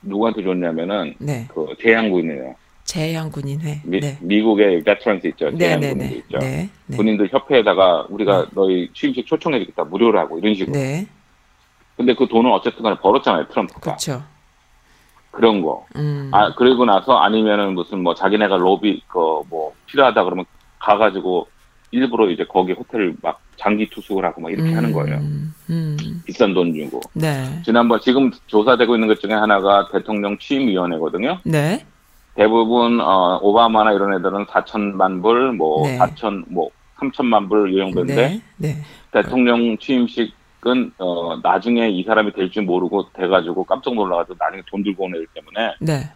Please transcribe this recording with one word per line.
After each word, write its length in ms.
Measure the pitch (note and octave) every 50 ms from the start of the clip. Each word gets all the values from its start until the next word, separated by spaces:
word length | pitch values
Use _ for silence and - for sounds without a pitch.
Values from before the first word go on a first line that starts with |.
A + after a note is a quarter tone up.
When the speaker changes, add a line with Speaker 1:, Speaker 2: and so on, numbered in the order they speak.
Speaker 1:
누구한테 420 | - G2+ G2 G2+ A2 A2+ G#2+ A2 F#2
줬냐면은 720 | F#2+ F#2 F2+ F2 E2+ D#2+ E2 E2+ F2+ G#2 G#2 E2+ D2 - -
Speaker 2:
네. 280 | - D3 C#3+ A#2+ A#2 C3 -
Speaker 1:
그 200 | E2 D#2 D2+ - -
대양군이에요. 760 | - A2+ A2+ A2+ A2+ G#2 F#2 F2+ D#2+ E2 D2+ C2+ B1+ C2 B1+ _ _ _ _ _ _
Speaker 2:
재향 460 | - - E3+ D#3 D#3+ E3 D#3+ D#3+ D#3
군인회. 500 | - D3+ C#3 C#3 C#3 D3+ E3 D3+ D3 D3+ -
Speaker 1:
미-, 160 | - F2 G2
Speaker 2:
네. 180 | C#3+ D3 C#3 C#3+
Speaker 1:
미국의 600 | F2 F2+ G2+ G#2+ G#2+ A2+ G#2+ G2+ G#2+ G2+ F2+ E2 D#2
베테랑스 440 | G#2 G2+ - - A#2 G#2 F2+ -
있죠. 220 | E2 - - E2 D2
Speaker 2:
네, 60 | C#2
Speaker 1:
재향 220 | E3 E3+ - E2+ -
Speaker 2:
네, 100 | D3 C#3 -
Speaker 1:
군인들 140 | C#3 C3 C3+
Speaker 2:
네. 60 | C3
Speaker 1:
있죠. 200 | B2 - _ - C3+
Speaker 2:
네, 300 | C3+ C3 C3 D#3 F3 G3+ - _ _
네. 120 | - C3+
Speaker 1:
군인들 320 | A#2+ G#2 A2 G#2+ G2 G#2 F#2 -
협회에다가 720 | C3+ - - D3 B2 G#2+ G#2 F2+ F2+ F#2+ F#2 F2 D#2 - -
"우리가 320 | F#2+ G#2 G#2+ G2 G2 F#2 D#2+
Speaker 2:
네. 40 | - -
Speaker 1:
너희 360 | F#2+ G2 F#2+ F#2 F2+ E2+ - _
취임식 320 | - - D3 B2+ C3+ A#2+
초청해주겠다. 580 | - D#3+ D3+ - F3 D3 A#2+ F#2 - - - E2
무료로 320 | D2+ F2+ G2 A#2 A#2 G#2 F#2+
하고." 180 | D#2+ - E2 E2
이런 140 | F2+ G#2+ G#2+
식으로. 160 | F#2 F#2+ - C#3
Speaker 2:
네. 300 | C#3+ C3+ C3 C#3+ E3 G3+ G#3+ - _ _ _ _ _ _ _ _ _ _ _ _ _ _ _ _
Speaker 1:
근데 160 | - B2 B2 A#2+
그 140 | - C3+
돈은 240 | A2+ A2+ A2+ A#2 B2+
어쨌든 320 | G#2+ F#2 - A#2 - - A2+
간에 120 | A2 F#2 -
벌었잖아요, 480 | - F#2+ A#2 C#3 - B2+ G2+ E2 - -
트럼프가. 440 | - B2 G2 - - - - - -
Speaker 2:
그쵸. 260 | - - - C#3 B2+ D3 - _ _ _ _ _ _ _ _ _ _ _ _ _ _ _ _ _ _ _ _
Speaker 1:
그런 300 | - - A2+ A2+ G#2+ G2+
거. 240 | E2+ D#2 B1 - - _ -
Speaker 2:
음. 340 | C#3 D3+ D3 D3 C#3+ C#3 C3+ C3+
Speaker 1:
아, 200 | G2+ G#2+ F3 D3+
그리고 300 | - B2 B2+ C3 A#2+ B2
나서 320 | A#2 G2+ F#2+ - C3+ B2+
아니면은 560 | G#2 D2+ G2+ G#2+ A2 A2 G#2+ G#2 G#2 G2+ G2 F#2+
무슨 280 | F2+ F2 - A2 F#2+ F2+
뭐 100 | F2 E2
자기네가 400 | - F#2+ F#2+ G2+ G#2+ G#2+ G2 G2
로비, 460 | F#2 F2+ F#2 G2 F2 G2+ G#2 F#2 - _
그 340 | _ - F2+ E2 D#2+ D#2+ D#2 D2 -
뭐 240 | E2 D#2+ D#2 D2+ - _ _
필요하다 360 | - - C#3+ C#3 B2+ A2 A2+ F#2+
그러면 220 | F#2 F2+ F2+ F2 _ _ - _ _ _ _
가가지고 680 | - - G#2 G2+ A2 G#2 F#2 G2 E2+ F#2 F2+ F2 - _ _ _ _ _ _ _ _ _
일부러 380 | - B2 C3 B2 A#2 A2 A2 F#2+
이제 160 | E2+ - F2
거기 260 | - - F#2+ F#2 F2+ F#2
호텔을 420 | - E2 _ - A2 G2+ F2 D#2 -
막 180 | - E2 D#2 - _ - _
장기 320 | - - G2+ G#2 G#2+ A2 -
투숙을 360 | - A2+ - - G#2 F#2+ F#2
하고 160 | F2 D#2+ -
막 100 | E2 D#2+
이렇게 220 | E2 D#2+ - E2 E2
하는 180 | D#2+ D#2+ D#2
거예요. 260 | - - D2 - D3+
Speaker 2:
음, 360 | D3 D3 D3 D3 D3 D3 D#3 D#3 - - -
음. 280 | E3 E3 D#3+ D#3 D3+ D3 D#3 D#3+ D#3+ E3+ E3
Speaker 1:
비싼 280 | - C#4 - A#2 G2+ F#2
돈 200 | F#2 F2 E2+ D#2+
주고. 260 | D2+ D2+ C2 B1 B1 - - _
Speaker 2:
네. 480 | E3 D#3 D#3 D3 C3+ C3 C3 C#3+ E3 E3+
Speaker 1:
지난번 360 | - A2+ A#2 A#2 A#2 A#2 G#2+
지금 300 | - C3 B2 C3+ C#3 B2 - - _
조사되고 480 | - - G#2+ G#2+ B2+ B2 A2+ B2 A2 A#2+
있는 120 | A2+ A2+
것 120 | G#2+ G#2+ -
중에 120 | - G2+ A2
하나가 540 | G#2+ G#2+ G#2+ G#2 G2 F#2+ G2 G2+ G2+ G2 -
대통령 460 | - F#2+ - - G#2+ G#2 G2+ G2+ G2+
취임위원회거든요. 1000 | - - - C#3+ C3+ C#3 A#2+ F#2+ F#2 F2+ F2 E2+ D#2 D#2+ - - F2 G#2+ C#3+ F3+ F#3 -
Speaker 2:
네. 400 | - D#3 D3+ D3 D#3 G3 C#4+ - - _ _ _ _ _ _ _ _ -
Speaker 1:
대부분, 640 | - G#2 A2 A2 A#2 A2+ A2 A#2+ A#2+ A#2+ A#2 A#2+ A#2
어, 400 | E2+ D2+ F#2+ F#2+ F2+ F2 F#2 -
오바마나 520 | - G2+ G2+ A#2 A#2 A2+ A2+ A2 G#2+ A2 G#2
이런 200 | G2 G2 G2+ G2
애들은 320 | F#2 F2 F#2+ F#2 G2+ G2+ -
사천만 720 | - F#2+ - - - A2 G#2 G2+ G2 F#2+ F#2+ F#2 F#2 F2+
불, 320 | F2+ G#2+ A#2 A#2+ C3 C3+ A#2+
뭐 340 | F#2+ D#2+ D#2+ D#2 D#2 D#2
Speaker 2:
네. 100 | C#3 C3
Speaker 1:
사천, 460 | B2 - - - - - G#2+ G2+ F#2+ E2 -
뭐 200 | F2+ F2+ D#2 - _ _ _ _ _ -
삼천만 480 | - C3+ - - C3+ A#2+ A2+ G#2 G2+
불 240 | F#2+ G#2+ G#2+ G#2 F#2+ F#2
이 40 |
정도인데 380 | G2 G2 F#2 F2+ F#2 F2 E2+ -
Speaker 2:
네, 260 | - A#2+ C#3+ F#3+ A3+ - - _
네. 180 | - E3 D#3 C#3 D3 D3 - - - - _ -
Speaker 1:
대통령 640 | A2+ G2+ - A#2+ B2+ B2 A#2+ A#2+ A#2+ A#2 A#2 A2
취임식은, 1120 | G#2 - - C3+ B2+ A#2+ A#2 - B2 A#2 - - _ _ _ _ _ - A#2+ B2+ B2+ A#2+ - _
어, 400 | _ F#2 F2+ F2 E2+ E2+ E2+ D#2+ D#2
나중에 480 | - F2+ F2+ F#2+ F#2+ A#2+ A#2+ A#2 A#2 A2
이 140 | G2 F2+ F2
사람이 300 | G#2 A2 G#2+ G#2+ G#2 -
될 180 | G2+ F#2+ F#2
줄 120 | - G#2 G#2
모르고 480 | F2+ F2 F2+ F2+ F2 F#2 G2+ F2+ - _
돼가지고 500 | - F#2 F2 F#2+ F#2 E2 E2+ E2+ F#2 F2+
깜짝 300 | - F#2 C3 - C#3 B2
놀라가지고 420 | A2+ G2+ F#2 F2+ E2+ E2+ - F2+
나중에 260 | E2+ E2 D#2+ F#2 F#2+ F2+ -
돈 140 | - G2 G2
들고 220 | G#2 F#2+ F2+ F#2+
온 100 | F#2 F2+
애들 120 | E2 E2 - _
때문에 420 | E2 - - - G#2 A2+ G#2+ - _
Speaker 2:
네. 300 | - D#3+ D#3 C3+ C3 D3+ -